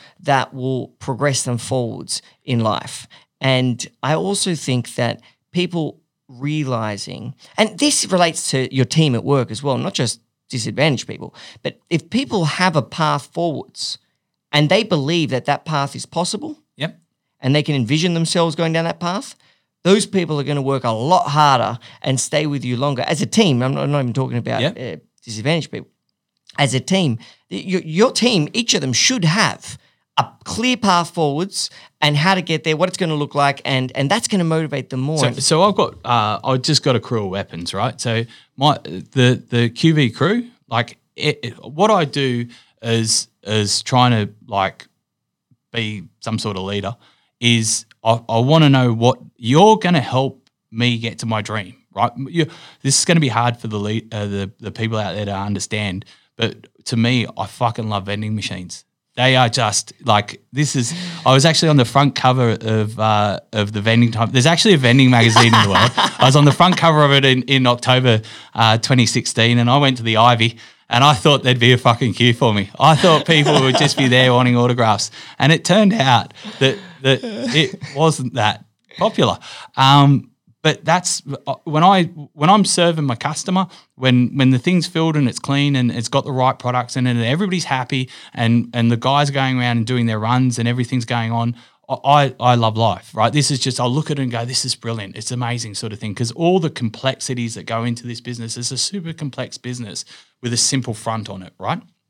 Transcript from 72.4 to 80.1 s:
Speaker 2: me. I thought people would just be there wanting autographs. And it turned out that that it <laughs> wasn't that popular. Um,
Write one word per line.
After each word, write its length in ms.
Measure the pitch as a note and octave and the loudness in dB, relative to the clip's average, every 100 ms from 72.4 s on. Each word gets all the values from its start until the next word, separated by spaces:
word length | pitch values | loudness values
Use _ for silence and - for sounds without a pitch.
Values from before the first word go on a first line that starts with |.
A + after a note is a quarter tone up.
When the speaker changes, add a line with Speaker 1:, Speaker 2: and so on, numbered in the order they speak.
| A#2 | 2
Speaker 2:
me. 160 | G#2 F#2+ - | 0 -2 2
I 160 | C#3+ D3+ | 4 6
thought 300 | F3+ D3+ - | 6 4 4
people 340 | D#3 C#3+ D3 | 2 4 4
would 160 | C3 B2 | 4 2
just 220 | C#3+ - | 2 2
be 80 | C3 | 2
there 240 | B2 B2+ | 4 4
wanting 240 | B2 B2 B2 | 4 4 2
autographs. 540 | B2 B2 A2+ G2+ - - - - | 2 2 2 0 -4 -10 -18 -2
And 140 | C#3 | 2
it 120 | E3 | 2
turned 280 | - G3 G3+ | 2 4 4
out 400 | D3 C3+ A#2 F2+ - - - | 2 2 2 0 -12 -14 0
that 180 | C3+ G2+ - - | 0 0 -10 -4
that 180 | C3 C3 | 0 0
it 580 | A#3+ G3+ A#3+ D#3 C#3+ - - | -2 -8 -4 0 -2 -4 -10
<laughs> 100 | C#3 | 0
wasn't 380 | D#3+ D#3 C3+ | 0 0 -6
that 300 | C3 G#2+ - _ _ _ - | -2 -2 -2 _ _ _ -4
popular. 400 | G#3+ - B2 F2 - - - - | -2 2 0 0 -8 -20 -12 2
Um, 540 | C3 C#3+ C#3+ | 6 8 8